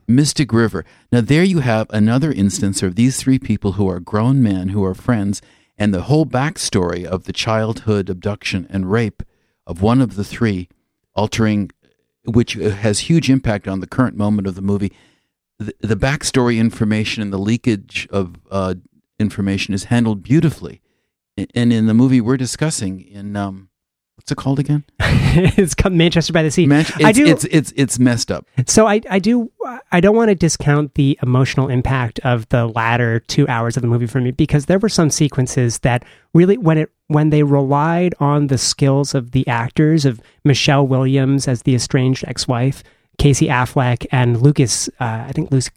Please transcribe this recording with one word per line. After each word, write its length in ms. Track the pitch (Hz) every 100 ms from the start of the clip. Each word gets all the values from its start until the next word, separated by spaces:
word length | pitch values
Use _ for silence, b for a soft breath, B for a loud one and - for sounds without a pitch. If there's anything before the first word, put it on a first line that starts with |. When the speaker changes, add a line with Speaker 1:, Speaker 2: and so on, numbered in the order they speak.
| -
Speaker 1:
Mystic 440 | 123 147 - 123
River. 320 | 113 110 95 b b b
Now, 80 | 120
there 240 | 110 151
you 140 | 190 170
have 280 | 127 110 110
another 420 | 107 110 127 151
instance 500 | 107 98 92 98 95
of 120 | 95
these 240 | 90 127 -
three 200 | 131 131
people 340 | - 104 101
who 160 | 95 95
are 120 | 87
grown 420 | 85 104 120 139
men, 280 | 110 95 92
who 140 | 101
are 100 | 95
friends, 480 | 95 - 113 101 98 b b b b
and 160 | 104
the 100 | 92
whole 240 | 85 151 143
backstory 800 | 127 151 - - 98 87 87
of 200 | 90 95
the 80 | -
childhood 760 | - 113 110 110 110 110 104 95
abduction 580 | 92 101 104 - 95 -
and 200 | 95 92
rape 320 | 113 107 - - _ _ _ -
of 160 | 87
one 180 | 104 131
of 140 | 117
the 100 | 95
three, 440 | 98 - 113 92 90 _ _ _ _
altering, 560 | 98 107 - 107 104 90 _ _ _ _ _
which 300 | 120 120 113
has 460 | 107 104 98 107 104
huge 280 | - 165 127
impact 400 | 135 120 101 101
on 120 | 95
the 60 | 92
current 300 | - 123 104
moment 320 | 104 104 98
of 60 |
the 80 | 92
movie. 300 | 98 101 98 b b b b _ _ -
The, 160 | 101 -
the 160 | 104 104
backstory 640 | 135 147 - 131 120 113
information 640 | 113 - 107 107 104 107
and 100 | 101
the 60 | 98
leakage 680 | 101 117 123 101 - - -
of, 260 | 98 90 85 -
uh, 240 | 98 92 92 _ _ _ -
information 560 | 104 - 98 98 -
is 100 | 98
handled 380 | - 120 113 101
beautifully. 580 | 85 156 165 - 85 - _ _ _ _ _ -
A-, 100 | 92
and 180 | 120 120
in 140 | 113 110
the 80 |
movie 260 | 110 131 127
we're 160 | 110 131
discussing, 640 | 123 - 156 - 95 95
in, 360 | 92 101 101 104
um, 320 | 98 95 95 _ _ _ _
what's 160 | _ -
it 60 | 151
called 220 | 139 139
again? 260 | 139 147 - -
Speaker 2:
<laughs> 160 | - - - 170
It's 360 | 185 - 175
called 180 | - 196
Manchester 400 | 170 170 165 156
by 100 | 165
the 80 | 156
Sea. 160 | 180 147
Speaker 1:
Manch-, 380 | 147 160 147
Speaker 2:
I 60 | 151
Speaker 1:
it's, 80 | 233
Speaker 2:
do 80 | 294
Speaker 1:
it's, 180 | -
it's, 280 | - 156 - -
it's 220 | 135 123
messed 320 | 127 117 -
up. 140 | 82 _ - 123
Speaker 2:
So 200 | 220 220
I, 160 | 214 247
I 80 | 196
do, 340 | 196 240 226 - 262 247 -
I 80 | 175
don't 160 | 196 226
wanna 180 | 220
discount 600 | 180 165 - 147 147 147
the 240 | - 139 135
emotional 460 | 127 127 131 139 131
impact 520 | 127 120 131 117 -
of 280 | 127 120 110
the 200 | 123 117
latter 520 | 113 113 120 117 113
two 260 | - - 135
hours 300 | 117 117 120
of 60 |
the 40 | 120
movie 200 | 117 120
for 120 | 131
me, 120 | 123
because 340 | 127 151 147
there 140 | 139 190
were 100 | 220
some 220 | - 156
sequences 680 | - 147 - 127 135 120 -
that 260 | 131 120 b b b
really, 240 | 165 180 240
when 220 | 160 156
it, 120 | - _ -
when 200 | 151 156
they 140 | 151
relied 720 | 143 139 135 143 160 170 180 -
on 280 | 143 147 143
the 100 | 127
skills 580 | - - 139 139 135
of 180 | 139 120
the 140 | 131 131
actors, 600 | 117 117 - 151 160 139
of 160 | 110 b b
Michelle 440 | 143 131 - 139 135
Williams 600 | 131 135 135 135 139 135
as 160 | 123
the 100 | -
estranged 500 | 123 - 135 127 127 -
ex-wife, 560 | - - 120 135 - b b b -
Casey 300 | 147 127 156
Affleck, 580 | 127 123 147 123 117 -
and 300 | 131 123 117
Lucas, 480 | 139 147 127 - - -
uh, 240 | 117 113 120
I 40 |
think 180 | 143 175
Lu-, 100 | 135 -